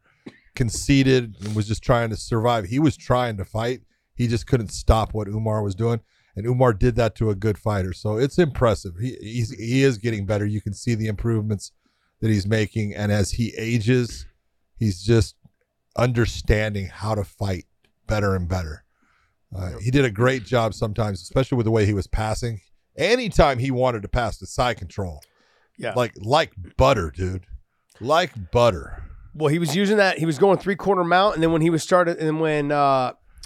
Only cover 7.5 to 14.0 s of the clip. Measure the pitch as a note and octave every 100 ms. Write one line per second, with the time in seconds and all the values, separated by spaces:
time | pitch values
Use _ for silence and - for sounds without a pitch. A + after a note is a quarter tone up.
7.5 | F#2+ A2 G#2 F#2 - G#2+ G#2+ C3+ - E3
8.5 | - A#2+ G2 F#2+ F2 B2 G#2 G#2 A#2+ A2
9.5 | - A#2 B2+ C#3 A2 A#2 G#2+ G2 G#2 G#2
10.5 | G#2 - G2 - A2 A2 G2 A#2 A2+ G#2+
11.5 | G2+ - _ _ _ _ _ A2+ G#2+ G2
12.5 | A2 G#2 A#2 G#2 G2+ G#2 G#2 G2 - A2
13.5 | - A2 A#2+ G#2+ B2+